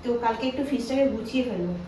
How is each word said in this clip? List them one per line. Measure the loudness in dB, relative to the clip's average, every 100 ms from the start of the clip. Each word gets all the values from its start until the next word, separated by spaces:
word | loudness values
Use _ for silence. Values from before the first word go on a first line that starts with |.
তো | 0
কালকে | 0 2 2 0
একটু | 0
ফ্রিজটাকে | 0 0 0 2 4
গুছিয়ে | 2 -2 -2
ফেলবো | 0 -2 -2 -4